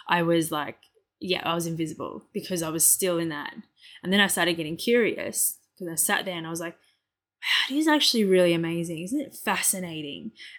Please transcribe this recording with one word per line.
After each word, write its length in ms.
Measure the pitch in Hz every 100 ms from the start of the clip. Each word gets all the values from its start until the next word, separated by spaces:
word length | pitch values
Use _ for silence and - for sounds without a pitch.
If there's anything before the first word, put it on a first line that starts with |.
| -
I 140 | 175
was 280 | 170 170 160
like, 260 | 151 143 - _ _ _ -
yeah, 220 | 180 180
I 100 | -
was 120 | 170 170
invisible 580 | 165 160 - 73 - -
because 300 | 202 165 180
I 60 | 160
was 180 | 160 -
still 320 | - 185 170
in 100 | 165
that. 240 | 147 - - - _ - -
And 100 | 180
then 80 | 196
I 60 | 196
started 280 | - 175
getting 220 | 170 156 165
curious 840 | - 240 202 - - - - - _ -
'cause 100 | 175
I 60 |
sat 300 | 160 - 202
there 120 | 196 170
and 100 | 165
I 40 |
was 100 | 165
like, 140 | 170
"Wow, 1000 | - _ _ _ _ _ _ - - -
it 40 | 277
is 100 | 311
actually 360 | 302 - 233
really 280 | 202 185 175
amazing. 500 | 170 165 170 170 160
Isn't 180 | 180 285
it 140 | -
fascinating?" 1000 | - 226 185 - 196 175 160 147 - 220 - -